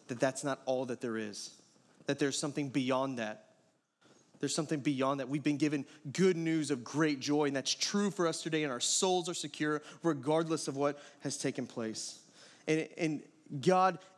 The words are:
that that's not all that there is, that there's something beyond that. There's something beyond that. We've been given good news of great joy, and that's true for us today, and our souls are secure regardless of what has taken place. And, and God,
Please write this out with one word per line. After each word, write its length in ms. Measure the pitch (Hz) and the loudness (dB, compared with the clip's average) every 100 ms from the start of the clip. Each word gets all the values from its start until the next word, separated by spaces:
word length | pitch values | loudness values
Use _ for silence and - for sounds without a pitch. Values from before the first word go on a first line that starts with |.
| - | -10
that 120 | 120 | 0
that's 240 | 135 131 | 0 0
not 180 | 143 131 - | -4 -4 -2
all 180 | 127 127 | -2 -2
that 160 | 117 | -4
there 160 | 123 110 | -4 -4
is, 340 | 107 101 - - _ _ _ _ - | -6 -8 -14 -16 _ _ _ _ -4
that 140 | 139 | 0
there's 180 | 143 - | 0 0
something 320 | 151 143 139 | -4 -2 -2
beyond 480 | 139 127 131 135 123 | 0 2 2 0 -2
that. 280 | 107 107 - _ _ _ _ _ _ _ _ - | -6 -8 -16 _ _ _ _ _ _ _ _ -6
There's 140 | 139 | -4
something 260 | - 147 156 | -2 -2 -2
beyond 400 | 139 135 131 139 | 0 0 2 0
that. 80 | 127 | -2
We've 160 | 147 | -2
been 140 | 147 147 | 0 2
given 280 | 151 147 131 - 143 | 2 0 -6 -12 -6
good 240 | 131 185 170 | 2 4 4
news 320 | 160 160 147 | 2 0 0
of 140 | 135 | -2
great 360 | 117 143 156 139 | -2 2 2 2
joy, 260 | 127 147 147 | 2 2 2
and 100 | 139 | 0
that's 180 | 127 | -2
true 380 | - - 202 202 | -2 0 2 0
for 160 | 180 170 | 2 0
us 160 | 160 | 0
today, 200 | 165 156 | -2 0
and 80 | 151 | 0
our 80 | 120 | -2
souls 480 | - - 190 180 170 | 0 2 2 2 0
are 60 | |
secure 480 | 170 151 - 151 151 - - | -6 -6 -4 -2 -2 -6 -2
regardless 640 | 165 147 131 160 165 156 - | 0 0 2 2 2 -2 -2
of 100 | 139 | 0
what 240 | 143 143 - - | 0 -2 -12 -8
has 140 | 143 - | -6 -4
taken 300 | 143 135 120 | -4 -4 -6
place. 540 | - 113 107 - - - - - - - | -4 -6 -6 -10 -12 -20 -20 -20 -8 0
And, 200 | 156 - - | 0 0 -2
and 280 | 160 139 - _ - 147 | -2 -2 -8 _ -10 0
God, 380 | 147 185 185 180 - | 4 6 6 2 -8